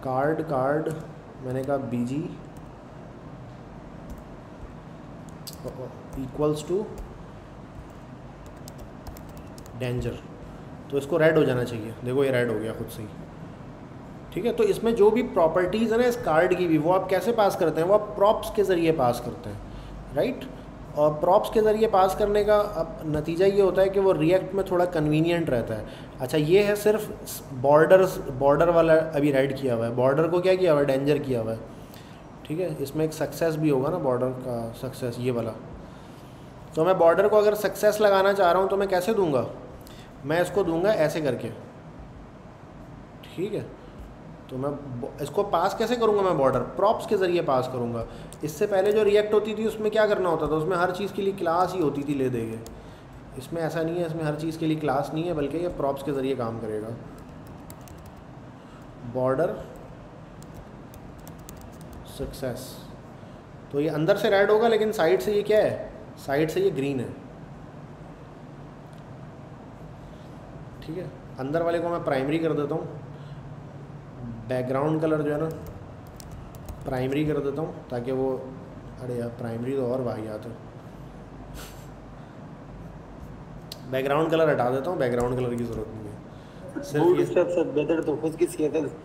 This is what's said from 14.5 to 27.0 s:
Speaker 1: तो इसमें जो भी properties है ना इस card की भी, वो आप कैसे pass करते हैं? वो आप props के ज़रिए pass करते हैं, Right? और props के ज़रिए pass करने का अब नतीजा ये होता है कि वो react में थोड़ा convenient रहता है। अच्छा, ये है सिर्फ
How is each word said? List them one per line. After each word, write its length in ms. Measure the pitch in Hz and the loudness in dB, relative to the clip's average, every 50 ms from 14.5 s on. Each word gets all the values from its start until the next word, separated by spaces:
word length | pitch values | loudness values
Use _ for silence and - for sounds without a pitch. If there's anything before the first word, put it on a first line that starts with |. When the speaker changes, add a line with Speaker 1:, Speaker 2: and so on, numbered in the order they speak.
Speaker 1:
तो 120 | 226 233 233 | 2 4 4
इसमें 280 | 208 185 - - 226 233 | 4 4 2 2 2 6
जो 140 | - 202 208 | 8 8 8
भी 100 | 214 240 247 | 8 6 0
properties 720 | - - 190 170 160 165 180 180 175 - 220 233 214 220 | 2 4 4 4 6 6 4 2 2 2 2 2 2 4
है 60 | 226 | 4
ना 60 | 247 | 4
इस 120 | 247 240 - - | 4 2 0 0
card 320 | 175 156 156 175 180 180 175 | 4 4 6 6 6 4 2
की 100 | 180 170 | 4 4
भी, 100 | 160 156 | 4 4
वो 140 | 143 165 185 | 6 6 4
आप 140 | 190 185 - | 4 4 2
कैसे 220 | 190 185 - 220 233 | 0 2 2 2 4
pass 220 | 226 208 196 185 | 4 4 4 4
करते 260 | - 185 160 151 156 | 4 2 2 2 2
हैं? 60 | 160 180 | 4 6
वो 60 | 202 | 6
आप 200 | 208 208 - - | 4 4 2 0
props 340 | - 196 208 226 214 - - - | 4 6 6 6 4 0 -4 0
के 80 | - 196 | 0 4
ज़रिए 280 | 185 190 170 165 165 156 | 4 4 4 4 4 4
pass 280 | 156 127 120 120 - - | 4 4 4 2 2 -2
करते 240 | 123 107 - - 107 | -8 -8 -8 -10 -10
हैं, 120 | 101 101 - - - - - - - - - - - | -10 -10 -12 -12 -12 -12 -12 -12 -12 -14 -12 -6 -2
Right? 280 | 135 170 240 254 - - - - - - - - - - - - 147 | 0 0 0 0 -4 -8 -12 -12 -14 -14 -16 -16 -16 -14 -10 0 4
और 160 | 147 151 151 | 4 4 4
props 360 | 151 - - 180 214 - - | 2 4 6 6 6 4 4
के 120 | - 226 | 2 4
ज़रिए 260 | 214 214 208 220 220 220 | 4 4 6 4 4 4
pass 280 | 214 190 185 196 190 | 6 6 6 6 4
करने 280 | - 214 202 208 208 208 | 2 2 2 4 2 4
का 120 | 208 214 | 6 6
अब 460 | 208 208 208 - 156 165 160 - - - 156 | 4 4 2 0 -4 -4 -4 -6 -8 -6 -2
नतीजा 380 | 151 151 151 160 165 165 190 | -2 -2 -2 -2 2 4 4
ये 160 | 196 202 202 | 6 6 6
होता 200 | 202 185 - 190 | 4 6 6 6
है 80 | 190 196 | 4 4
कि 100 | 190 196 | 4 4
वो 120 | 196 190 | 4 6
react 420 | 185 151 156 160 180 185 180 - - | 4 6 6 4 4 4 2 2 -2
में 80 | 196 190 | -2 0
थोड़ा 200 | - 185 175 180 175 | 2 2 2 2 2
convenient 640 | 180 165 151 151 151 151 160 165 170 170 165 147 | 2 2 2 4 4 4 4 4 2 2 2 2
रहता 240 | 131 117 113 - 113 | 0 0 0 -2 -4
है। 120 | 107 - - - - - - - - | -6 -6 -10 -12 -14 -16 -16 -10 -8
अच्छा, 180 | 135 131 - 160 | -6 0 2 2
ये 260 | 151 151 175 196 208 | 4 6 6 6 6
है 120 | 202 208 | 6 2
सिर्फ 760 | 208 - 214 208 208 | 2 4 2 2 2